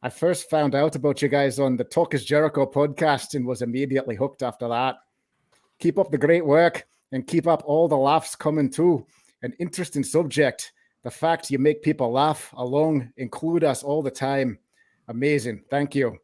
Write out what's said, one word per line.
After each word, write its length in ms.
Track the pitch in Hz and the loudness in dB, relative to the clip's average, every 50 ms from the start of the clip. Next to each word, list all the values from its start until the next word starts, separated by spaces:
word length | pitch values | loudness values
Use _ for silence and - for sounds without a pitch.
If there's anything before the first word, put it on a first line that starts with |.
| - | -8
I 60 | 127 | -8
first 380 | - - - 170 180 170 - - | -8 0 0 0 0 0 -4 -2
found 240 | - 156 151 143 135 | 0 2 2 2 2
out 200 | 139 143 156 147 | 2 2 0 0
about 280 | 151 127 147 139 - 147 | 0 0 0 0 2 0
you 40 | |
guys 300 | 143 127 143 139 139 120 | 0 2 2 2 2 2
on 180 | 131 139 135 127 | 2 0 0 2
the 80 | 120 120 | 0 -2
Talk 300 | - - - 170 165 - | -2 0 0 0 0 0
Is 100 | 143 107 | -4 -2
Jericho 440 | - 147 147 156 156 147 147 139 | 0 2 2 2 2 2 2 0
podcast 680 | 131 - 143 143 147 147 - 165 156 147 131 - - - | 0 2 0 0 0 0 0 2 2 2 2 -2 -6 -6
and 140 | 143 123 | -4 -4
was 160 | 123 127 110 123 | -4 -4 -4 -4
immediately 520 | 120 117 127 139 135 135 135 131 135 117 | -4 -4 -4 -4 0 0 -2 -2 -2 -4
hooked 280 | 104 135 139 135 _ 135 | -2 -4 -4 -4 _ -6
after 240 | 123 117 - 123 | -6 -6 -6 -6
that. 300 | 117 117 117 127 131 123 - _ _ _ _ _ _ _ _ _ _ _ _ _ _ _ _ | -4 -2 0 0 0 -2 -4 _ _ _ _ _ _ _ _ _ _ _ _ _ _ _ _
Keep 180 | - 170 - | -2 0 2
up 140 | - 190 - | 2 0 0
the 80 | 143 143 | 0 0
great 260 | 131 147 165 170 175 | 4 4 4 4 4
work 420 | 147 143 156 170 170 165 - - _ _ _ _ _ | 4 4 6 6 4 2 0 -14 _ _ _ _ _
and 140 | - 131 127 | -8 -8 -8
keep 220 | - - 170 151 | -2 -2 0 2
up 160 | 170 165 151 - | 2 0 0 0
all 220 | 147 143 156 165 | 0 2 2 4
the 100 | 170 151 | 4 4
laughs 380 | 139 135 135 147 160 151 - - | 2 2 4 2 2 0 -2 -12
coming 340 | - - 151 151 156 147 131 | -4 -4 -2 0 0 0 0
too. 380 | 135 - 160 175 170 131 113 _ _ _ _ _ _ _ | 0 2 2 2 2 2 -2 _ _ _ _ _ _ _
An 120 | - - 123 | -12 -12 -8
interesting 460 | _ 175 175 - - 180 - - 143 135 | _ -10 -8 -6 -8 -8 -6 -4 -4 -4
subject, 680 | 131 - 156 175 151 120 147 151 131 123 - - - _ _ _ _ _ _ | 0 0 0 0 0 2 2 2 2 2 -4 -12 -16 _ _ _ _ _ _
the 80 | _ 127 | _ -14
fact 400 | - - - 165 165 160 - - | -12 -4 -2 -2 -2 -2 -2 -4
you 80 | 139 | -2
make 240 | 135 131 151 151 151 | 2 2 2 2 2
people 300 | - 156 143 - 135 117 | 0 -2 0 0 0 0
laugh 420 | 117 131 143 156 156 - - - - | 2 2 2 2 0 -2 -6 -16 -12
along, 540 | - 127 123 127 143 151 156 156 143 127 117 _ | -8 -8 -2 0 0 2 2 0 -2 -2 -4 _
include 460 | - 131 117 - - - 160 170 170 160 | -12 -12 -10 -10 -6 -4 -2 0 2 2
us 180 | 151 135 - | 2 0 0
all 220 | - 143 143 156 151 | -4 -4 -4 -2 -2
the 80 | 139 | -4
time. 480 | 127 - 135 131 139 139 135 127 110 - _ _ _ _ _ _ _ _ _ | -6 -4 -4 -2 0 0 -2 -2 -4 -8 _ _ _ _ _ _ _ _ _
Amazing. 560 | - 120 113 127 147 151 143 120 123 113 101 _ _ | -14 -8 -4 0 0 0 0 -2 -4 -8 -10 _ _
Thank 240 | - 143 143 143 - | -4 -2 -2 -2 -2
you. 200 | 139 135 117 107 - | -2 -2 -2 -2 -6